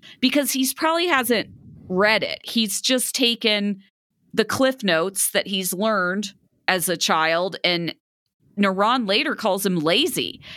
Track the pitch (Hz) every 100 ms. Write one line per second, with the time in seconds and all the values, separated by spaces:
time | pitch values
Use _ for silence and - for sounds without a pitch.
0 | - - 254 285 269 262 262 - 320 339
1 | 349 277 240 220 - - - - - 185
2 | 208 214 95 - - 226 214 - - 254
3 | - - 240 226 226 208 202 196 - _
4 | _ _ _ - 214 - 262 262 196 160
5 | 185 190 - 196 180 196 185 180 220 208
6 | 180 196 202 - _ _ - 185 175 170
7 | - 165 160 165 185 175 175 175 165 -
8 | _ _ _ _ _ - 202 185 214 254
9 | 202 214 302 214 311 202 196 175 151 208
10 | 320 156 92 - -